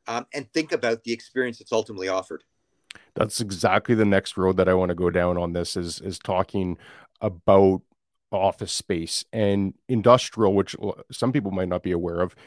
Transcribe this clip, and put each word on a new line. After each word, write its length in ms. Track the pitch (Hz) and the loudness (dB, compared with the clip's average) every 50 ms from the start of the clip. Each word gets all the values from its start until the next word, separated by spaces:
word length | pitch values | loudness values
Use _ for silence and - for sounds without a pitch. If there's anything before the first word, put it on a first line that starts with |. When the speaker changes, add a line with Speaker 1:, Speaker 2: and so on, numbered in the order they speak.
| _ - | _ -8
Speaker 1:
um, 180 | 117 123 131 - - | -8 -8 -8 -8 -10
and 180 | 143 127 - | -12 -12 -6
think 220 | - 160 156 151 165 | -4 -4 -4 -2 -4
about 300 | 135 123 113 117 113 - | -2 -2 -2 -2 -2 -4
the 100 | 117 117 | -6 -8
experience 440 | 113 - - - 131 127 123 113 - | -8 -8 -8 -6 -4 -4 -4 -6 -10
that's 120 | - - | -8 -4
ultimately 380 | 120 113 107 - 107 95 92 95 | -2 -2 -2 -4 -6 -8 -4 -4
offered. 340 | 92 95 92 - 82 - _ _ _ _ _ _ _ _ _ - - - _ _ _ | -4 -4 -4 -8 -12 -16 _ _ _ _ _ _ _ _ _ -20 -20 -20 _ _ _
Speaker 2:
That's 240 | - 117 113 - - | -4 -2 -2 -2 -4
exactly 560 | 117 98 98 85 - 98 95 107 - - 120 | -6 -6 -4 -2 0 2 2 2 2 2 2
the 80 | 110 107 | 2 4
next 320 | 101 98 98 - - - | 4 2 2 0 -2 -4
road 220 | - 92 95 92 92 | 0 0 2 2 2
that 100 | 92 92 | 2 2
I 60 | 92 | 2
wanna 200 | 92 92 90 87 | 2 0 0 -2
go 160 | 82 90 87 | -2 0 0
down 280 | 85 90 87 90 87 87 | 0 2 0 0 0 -2
on 160 | 87 85 85 | -2 -4 -4
this 240 | 87 85 - - 92 | -4 -6 -6 -6 -6
is, 240 | 87 85 - - | -8 -8 -8 -10
is 180 | - 98 87 - | -10 -10 -10 -8
talking 580 | - - 95 92 113 - - 101 92 90 87 - - - - - - _ _ _ | -6 -2 -2 -2 -2 -2 -4 -4 -4 -4 -6 -8 -12 -18 -20 -20 -20 _ _ _
about 600 | - 104 87 85 - - 98 98 98 95 95 - - _ _ _ _ _ _ _ _ _ | -6 -6 -6 -2 2 6 8 8 8 8 6 2 -2 _ _ _ _ _ _ _ _ _
office 420 | - 95 98 95 - - 107 92 - | -2 0 0 0 0 -2 -6 -8 -8
space 520 | - - - 95 82 82 - - - - - | -8 -6 -4 -4 -4 -4 -6 -6 -8 -8 -6
and 440 | - 113 107 101 101 101 98 95 - _ _ - | -4 0 0 2 2 2 0 -2 -4 _ _ -4
industrial, 680 | 127 113 101 120 123 127 - - - 107 110 95 101 | -2 2 6 6 6 6 6 0 -2 0 2 4 4
which 200 | 98 95 - - - | 2 2 0 -4 -8
l-, 160 | - 98 - - - - | -8 -10 -10 -10 -14 -16
some 200 | 117 - - 131 | -8 -4 -2 -2
people 200 | 123 147 - 98 | -2 -2 -2 -2
might 160 | 95 95 92 90 | -2 -2 -2 -2
not 160 | 87 90 - | -2 -4 -2
be 80 | 95 | -2
aware 280 | 90 85 87 85 85 85 | -2 -2 -2 -2 -2 -2
of. 160 | 90 90 - - - | -2 -4 -4 -10 -20